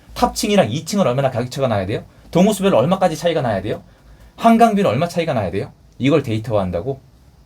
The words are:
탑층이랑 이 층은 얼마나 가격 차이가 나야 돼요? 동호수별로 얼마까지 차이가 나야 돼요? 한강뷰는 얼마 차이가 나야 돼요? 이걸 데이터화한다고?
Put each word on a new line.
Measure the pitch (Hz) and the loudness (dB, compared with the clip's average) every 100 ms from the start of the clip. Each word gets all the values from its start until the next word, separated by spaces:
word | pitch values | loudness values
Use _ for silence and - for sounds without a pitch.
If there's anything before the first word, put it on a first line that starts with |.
| - | -18
탑층이랑 | - 247 - 214 202 123 | -4 -4 -2 0 2 2
이 | 113 | -2
층은 | - 202 143 | -4 -2 0
얼마나 | 123 135 | 0 -2
가격 | 113 123 | -2 -6
차이가 | 143 131 | -4 -2
나야 | 104 92 | -2 -2
돼요? | 135 - - - | -6 -10 -20 -2
동호수별로 | 165 202 202 196 131 | 2 2 2 2 2
얼마까지 | 139 185 185 156 | 2 2 0 0
차이가 | 170 156 | -2 -2
나야 | 127 98 | -2 -4
돼요? | 101 - - - - - - - | -4 -8 -12 -20 -20 -20 -20 0
한강뷰는 | 233 226 233 202 165 | 4 6 4 4 0
얼마 | 120 170 | 0 -2
차이가 | 175 160 | -2 -2
나야 | 123 92 | -2 -2
돼요? | 95 143 - - - | -4 -8 -14 -20 -4
이걸 | 131 160 | 2 2
데이터화한다고? | 123 110 110 104 95 87 120 131 - - - _ | 0 -4 -2 -2 -2 -4 -6 -10 -14 -20 -20 _